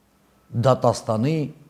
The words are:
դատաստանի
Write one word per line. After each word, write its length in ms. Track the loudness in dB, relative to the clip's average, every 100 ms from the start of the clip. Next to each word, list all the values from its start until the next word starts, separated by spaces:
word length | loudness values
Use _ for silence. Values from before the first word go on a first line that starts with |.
| _ _ _ _ _
դատաստանի 840 | 0 2 2 2 0 -2 -2 0 -2 -4 -10 -20